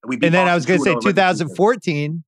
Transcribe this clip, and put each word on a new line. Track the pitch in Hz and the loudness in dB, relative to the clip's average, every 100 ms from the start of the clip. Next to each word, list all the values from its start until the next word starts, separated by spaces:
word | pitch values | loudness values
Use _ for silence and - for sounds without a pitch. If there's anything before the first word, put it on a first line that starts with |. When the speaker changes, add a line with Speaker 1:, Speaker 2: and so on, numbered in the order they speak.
| 113 | -8
Speaker 1:
We | 127 | -2
beat | 170 | 2
Speaker 2:
and | 175 | 2
then | 180 | 2
I | 175 | 0
was | 135 | 0
Speaker 1:
Boston | 185 | 0
Speaker 2:
gonna | 202 | 0
say | |
Speaker 1:
two | |
oh | |
in | 165 | 0
regular | |
season. | 208 | 0
Speaker 2:
two | 185 185 165 165 | 2 2 0 -6
thousand | - | 0
fourteen | 202 247 - 147 147 165 | 0 0 -4 -4 -4 -8